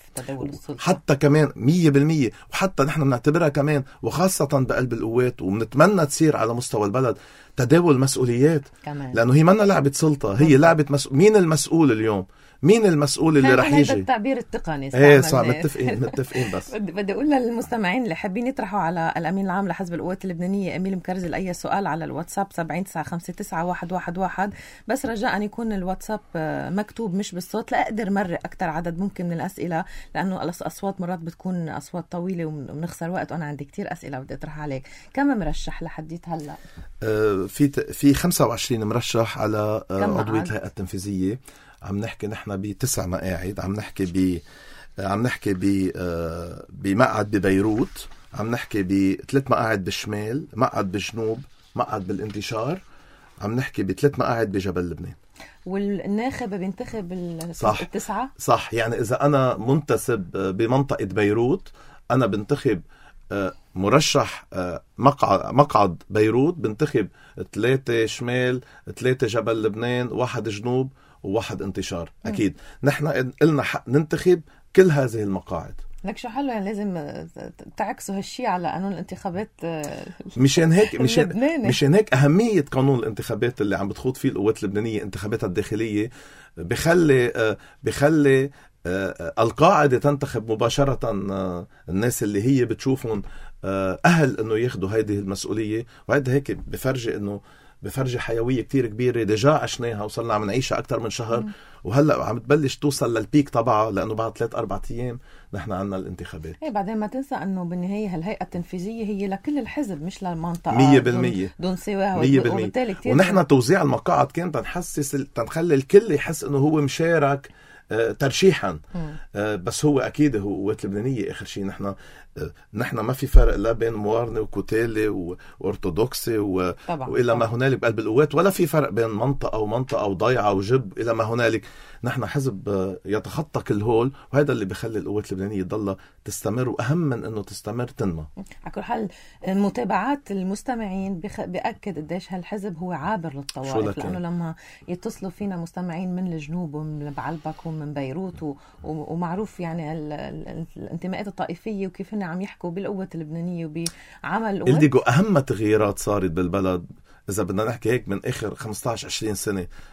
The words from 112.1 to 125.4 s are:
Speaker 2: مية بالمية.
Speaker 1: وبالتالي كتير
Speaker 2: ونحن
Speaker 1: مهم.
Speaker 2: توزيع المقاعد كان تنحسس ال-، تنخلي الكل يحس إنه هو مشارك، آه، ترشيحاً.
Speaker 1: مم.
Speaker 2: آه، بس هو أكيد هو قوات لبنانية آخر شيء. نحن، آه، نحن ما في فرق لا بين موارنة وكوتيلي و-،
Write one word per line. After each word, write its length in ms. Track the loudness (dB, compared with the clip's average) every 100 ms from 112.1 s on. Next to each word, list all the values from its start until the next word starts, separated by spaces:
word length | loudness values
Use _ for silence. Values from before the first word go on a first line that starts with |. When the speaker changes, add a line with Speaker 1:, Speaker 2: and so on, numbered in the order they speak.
| 2
Speaker 2:
مية 200 | 4 4
بالمية. 220 | 4 0
Speaker 1:
وبالتالي 320 | -2 -2 -2
كتير 200 | -2 2
Speaker 2:
ونحن 220 | 4 6 4
Speaker 1:
مهم. 80 |
Speaker 2:
توزيع 380 | 6 4 6 4
المقاعد 500 | 4 0 2 2 2
كان 200 | -2 -4
تنحسس 640 | -6 -6 -8 -6 -6 -4 -4
ال-، 180 | -4
تنخلي 420 | -4 -4 -2 4 4
الكل 360 | 8 6 8
يحس 320 | 2 -2 -4
إنه 140 | -2 2
هو 240 | 4 4
مشارك، 680 | 2 0 2 4 2 0 -6 -20 -20 -20 -4
آه، 200 | 0 0
ترشيحاً. 680 | 0 -2 4 4 4 0 -6 -10 -8
Speaker 1:
مم. 200 | -8 -10 -10 -4
Speaker 2:
آه، 200 | -4 -4
بس 300 | -4 0 2
هو 140 | 2
أكيد 360 | 0 2 2 2
هو 200 | -2 -2
قوات 300 | -2 -2 -4
لبنانية 460 | -4 -2 -2 -4
آخر 140 | -8 -10
شيء. 200 | -8 -8
نحن، 200 | -6 -8
آه، 100 | -8 -14 -20 -18 -12 -12 -12 _
نحن 260 | -6 -4 -2
ما 140 | -2
في 140 | -2 6
فرق 280 | 8 8 6
لا 160 | 0
بين 220 | 0 -2
موارنة 460 | -2 0 0 0 -4
وكوتيلي 680 | -4 -6 -2 0 0 0 0
و-، 300 | -2 -6 -10